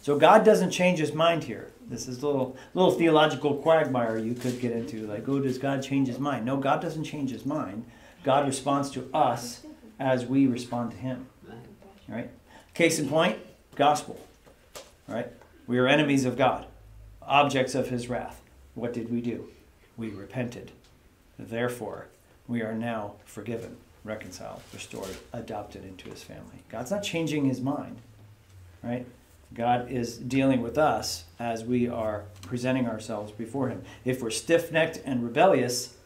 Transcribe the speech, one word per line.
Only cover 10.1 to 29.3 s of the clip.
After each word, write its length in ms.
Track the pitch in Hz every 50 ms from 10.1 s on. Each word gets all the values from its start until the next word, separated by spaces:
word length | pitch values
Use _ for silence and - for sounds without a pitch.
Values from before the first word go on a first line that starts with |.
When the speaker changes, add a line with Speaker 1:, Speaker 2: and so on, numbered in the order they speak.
| 131 120 117
Speaker 1:
we 220 | 113 131 139 139
respond 460 | 131 120 110 - - 120 120 120 113 110
to 40 |
him. 300 | - - 127 127 - - - _ _ -
Speaker 2:
Right. 100 | - - - - - - - - - - - - -
Speaker 1:
Right? 220 | 107 110 - - - - _ _ - - - _ _
Case 260 | - 170 160 - -
in 100 | - -
point, 300 | 143 160 170 190 - - - - - _ _ _ -
gospel. 440 | - 139 147 147 143 - - - - - - - _ _ - - _ _ _ _ - - - - _ _
Right? 220 | - 107 110 - - - - - - - - -
We 120 | - 120 123
are 80 | 127
enemies 380 | 131 143 151 151 143 139 135 123
of 120 | 127 117 117
God, 280 | 135 123 - - - - - - - - - - - - - - -
objects 520 | - 135 143 147 139 131 135 123 120 -
of 140 | 135 117 -
his 200 | 127 120 117 123
wrath. 320 | 123 117 - - - - - - - - - - _
What 180 | 117 113 117 120
did 180 | 120 113 110 120
we 80 | 117
do? 280 | 117 120 113 - - - - - - _ _ _ _ _ _
We 120 | - 113 110
repented. 640 | 98 95 98 - - 131 123 110 - 95 - - - - _ _ _ _ _ - _ _ _ _ _ -
Therefore, 680 | 107 101 113 117 123 123 123 - 107 98 - - - - _ _ _ _ _ _ _ -
we 120 | 120 117 110
are 120 | 107 113
now 380 | 110 117 120 113 110 104 104 - - -
forgiven, 520 | - - 104 104 117 117 113 - - - - - _ - - -
reconciled, 600 | 107 107 104 - 95 90 - - 104 - 90 - - -
restored, 440 | 104 - - - 113 101 95 92 - - - -
adopted 520 | 120 110 - 110 104 104 - - 98 95
into 260 | 95 92 90 - 107
his 120 | 101 - -
family. 400 | - 104 101 98 95 92 - - _
God's 200 | - 113 127 -
not 120 | 196 - -
changing 400 | - - 170 165 147 151 151 139
his 160 | 131 123 -
mind, 380 | 123 139 143 147 - - - - - - - - - - - _ _ _ - - - - - - -
right? 240 | 117 120 127 127 - - - _ _